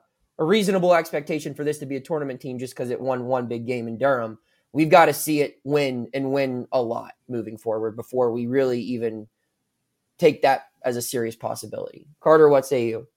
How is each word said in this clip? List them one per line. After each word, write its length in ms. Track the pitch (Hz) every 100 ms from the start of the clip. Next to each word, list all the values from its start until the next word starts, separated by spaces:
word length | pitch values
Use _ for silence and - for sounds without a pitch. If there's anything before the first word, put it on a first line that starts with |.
| _ _ _ -
a 40 |
reasonable 500 | 156 220 196 190 180
expectation 600 | 170 165 156 147 156 147
for 100 | 143
this 160 | 147 147
to 60 |
be 100 | 135
a 60 | 135
tournament 380 | 135 156 139 127
team 180 | 139 127
just 160 | 127
'cause 140 | - 123
it 120 | 123
won 240 | 131 127
one 220 | 120 131 117
big 180 | 120
game 220 | 120 123 113
in 100 | 113
Durham. 420 | 139 123 113 107 _ _ _
We've 180 | 143 156
gotta 240 | 175 156
see 280 | 143 - 147
it 180 | 143 -
win 460 | 135 147 139 127 110
and 180 | 139 135
win 360 | 139 135 127 117
a 100 | 131
lot 320 | 117 117 107 - -
moving 300 | 120 107 110
forward 380 | 113 110 110
before 360 | 110 - 127 120
we 160 | 117 120
really 320 | 135 131 120
even 480 | 117 120 117 110 107 _ _ _ _ _ _ _ _ -
take 260 | 170 -
that 240 | 139 127 - _
as 120 | 131
a 60 | 120
serious 340 | - 123 113
possibility. 720 | 113 113 113 110 110 - - - _
Carter, 280 | - 156 151
what 180 | 139
say 220 | 131 131 117
you? 200 | 110 123